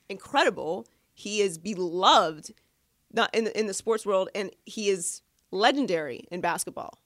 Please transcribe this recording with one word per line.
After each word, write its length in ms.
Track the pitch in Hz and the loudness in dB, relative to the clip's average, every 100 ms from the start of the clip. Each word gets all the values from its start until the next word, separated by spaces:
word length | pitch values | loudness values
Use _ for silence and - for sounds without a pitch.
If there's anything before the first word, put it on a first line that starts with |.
| - | -14
incredible. 800 | 196 - 285 285 180 147 190 233 _ _ | -12 -2 2 4 2 -4 -6 -10 _ _
He 280 | - 202 214 | -14 -4 0
is 180 | 202 160 | 0 -2
beloved, 960 | 185 180 180 175 208 269 165 156 - - _ _ _ _ _ | -6 -4 -4 4 6 6 4 -2 -14 -20 _ _ _ _ _
not 220 | 226 - | -2 0
in 100 | 220 | 0
the, 140 | 220 208 | 0 0
in 80 | 214 | -2
the 80 | |
sports 320 | 190 - 226 202 | -2 -2 -2 2
world, 240 | 190 190 | 0 0
and 160 | 202 190 - | -4 -6 -10
he 240 | - - 202 | -14 -4 0
is 340 | 190 170 - _ _ - | 0 -2 -8 _ _ -8
legendary 760 | 190 226 277 233 165 147 117 - | 2 2 4 0 -2 -4 -10 -10
in 100 | 180 | -4
basketball. 580 | 175 160 - - - - | -2 -2 -6 -10 -12 -14